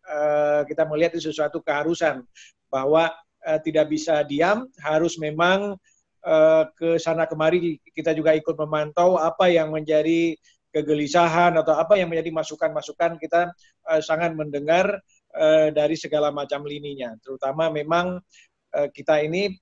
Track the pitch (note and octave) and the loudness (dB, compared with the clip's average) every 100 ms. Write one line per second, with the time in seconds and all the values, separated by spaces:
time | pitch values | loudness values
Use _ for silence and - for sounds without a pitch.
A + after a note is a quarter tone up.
0 | - D3+ D3+ D3 D3 D3 C#3 D3+ D#3 D3+ | -6 -2 0 2 2 0 -2 -2 -2 0
1 | E3+ E3+ D#3 D3+ D3 D#3+ - C#3+ D3+ E3+ | 0 -2 -8 -4 -4 -4 -4 -2 -2 0
2 | E3 C3 B2 - - _ _ C3+ C3+ D#3 | -2 -2 -14 -20 -20 _ _ -4 2 4
3 | E3 - _ _ E3 D#3 D#3 D#3 D3+ D3+ | 2 -2 _ _ -4 -2 0 0 0 -2
4 | E3 D3+ C#3+ C#3+ E3+ G#3+ B3+ _ D3+ D#3 | 0 0 0 0 2 0 -4 _ -2 0
5 | E3 E3 D3+ D#3 F3 F#3+ G#3 F#3+ _ _ | 0 -2 -6 0 2 2 -2 -10 _ _
6 | _ _ F3 D#3 D#3 D#3+ D#3 _ E3 E3 | _ _ 0 4 6 6 2 _ 0 0
7 | E3 D#3+ D#3+ D#3 D#3+ F3+ E3+ D3+ _ - | 0 -2 -2 0 0 2 -2 -6 _ -6
8 | D#3+ D#3 D#3 D#3 D#3+ D#3 D3+ D3+ D3+ D#3+ | -2 0 2 2 0 -6 -4 -4 -2 2
9 | F3 F3+ E3 - F#3 E3 D#3 D#3 D#3 D3+ | 2 4 0 2 4 4 2 -4 0 2
10 | D#3 E3 E3 D#3 _ _ _ D#3 D3 D3+ | 2 0 0 -4 _ _ _ -6 -2 -2
11 | C#3+ F3 E3+ D#3+ F3 E3 D#3+ D3+ D#3+ G#3 | 2 2 4 4 4 2 0 0 2 2
12 | E3+ E3 D#3+ D#3+ D3+ D3+ D#3+ D#3 C#3 - | 2 -4 -4 -6 -8 -4 -4 -4 -10 -2
13 | E3+ E3 D#3+ E3+ F3 - _ _ E3 D#3+ | -2 -2 -2 0 0 -8 _ _ -2 -2
14 | D#3 D#3+ E3+ D#3 D3+ C#3+ D3 E3+ G3 G3+ | 0 -2 -2 -4 -6 -4 0 2 2 -4
15 | _ _ _ - D#3 D#3 D3+ D3+ D3 D#3+ | _ _ _ 0 4 4 4 2 -2 -2
16 | C#3 D3+ D3 D3 C#3+ C#3+ D3 D3 D3 C#3 | -4 -2 -2 -4 -6 -8 -8 -6 -6 -6
17 | B2 A2 - C3 C3+ D3+ D#3+ D3+ D3+ E3+ | -10 -12 -16 -6 -6 -2 -2 -2 -2 -2
18 | F3+ F3+ _ _ _ _ _ D3 C#3+ - | -2 -6 _ _ _ _ _ -4 -4 -4
19 | D3+ D3+ D3+ F3 G3+ F#3+ | -2 0 0 -2 -4 -6